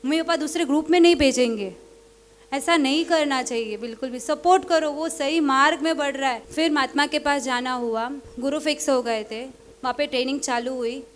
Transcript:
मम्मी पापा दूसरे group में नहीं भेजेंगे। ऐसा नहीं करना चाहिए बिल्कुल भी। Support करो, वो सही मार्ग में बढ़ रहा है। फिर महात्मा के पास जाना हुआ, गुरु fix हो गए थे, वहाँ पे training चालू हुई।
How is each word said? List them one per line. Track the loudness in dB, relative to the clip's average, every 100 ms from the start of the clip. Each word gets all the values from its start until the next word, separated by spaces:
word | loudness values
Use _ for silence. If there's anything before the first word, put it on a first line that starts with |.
मम्मी | 0 -2
पापा | 0 -2
दूसरे | -2 -2
group | 0 0 4
में | 6
नहीं | 6 6
भेजेंगे। | 4 4 0 0 -6 -10 -20 -20 -20 _ _ -20 -8
ऐसा | -4 2 2
नहीं | 4 0
करना | 2 2 2 -2
चाहिए | -2 -4 -6 -8
बिल्कुल | -10 -8 -8
भी। | -8
Support | -4 0 4 4
करो, | 4 0 0
वो | -4 -6
सही | -2 0 2
मार्ग | 2 4 4 4
में | 0 0
बढ़ | -2 0
रहा | -2
है। | -2 -6
फिर | -2 2
महात्मा | 2 0 0 0
के | 0
पास | 0 -2
जाना | 0 -2 -2
हुआ, | -4 -4 -4 -4 -8 -14 -6
गुरु | -4 -2
fix | -2 -2 0
हो | 0
गए | 0 -4 -4
थे, | -10
वहाँ | -10 -16 -20 -8 -6 -2
पे | -2
training | 0 -2 -2
चालू | -2 -2 -2
हुई। | -4 -4 -6 -14